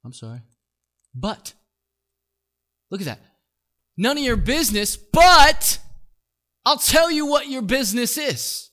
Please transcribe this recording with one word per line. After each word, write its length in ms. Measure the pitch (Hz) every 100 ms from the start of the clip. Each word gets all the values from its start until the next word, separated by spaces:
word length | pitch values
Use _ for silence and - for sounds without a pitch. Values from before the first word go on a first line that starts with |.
| 120
"I'm 80 |
sorry, 280 | 127 113 120 113 _ _ _ _ _ _
but," 400 | 127 190 214 - _ _ _ _ _ _ _ _ _ _ _ _ _ _
look 120 | 196
at 40 | 175
that. 140 | 107 _ _ _ _ _ _ _ -
"None 200 | 220 294
of 60 |
your 140 | 269 226
business, 580 | 175 285 262 208 208 -
but 840 | - - 349 349 285 311 - - - - - _ _ _ _ _ -
I'll 120 | 285
tell 340 | - 311 330
you 140 | 302 294
what 240 | 294 277
your 120 | 262
business 560 | 202 262 226 220 240 -
is." 520 | 294 120 - - -